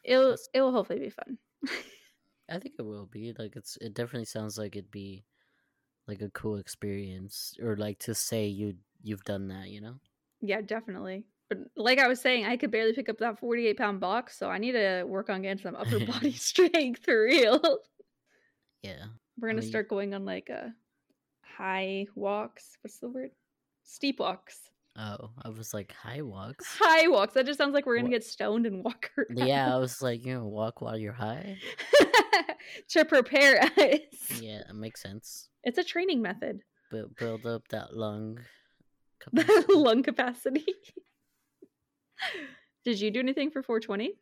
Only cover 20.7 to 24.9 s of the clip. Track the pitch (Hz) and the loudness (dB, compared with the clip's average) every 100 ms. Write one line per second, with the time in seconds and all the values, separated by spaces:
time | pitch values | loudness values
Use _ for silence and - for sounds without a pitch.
20.7 | 226 _ _ _ _ _ _ _ - 190 | -16 _ _ _ _ _ _ _ -10 -6
21.7 | 190 190 190 202 196 202 208 226 - - | -4 -4 -4 -6 -6 -4 -4 -6 -12 -20
22.7 | _ 220 - 240 254 262 _ _ _ _ | _ -20 -14 -12 -10 -12 _ _ _ _
23.7 | _ _ - 277 - - 185 - - - | _ _ -4 -4 -2 -4 -6 -14 -20 -20
24.7 | _ _ | _ _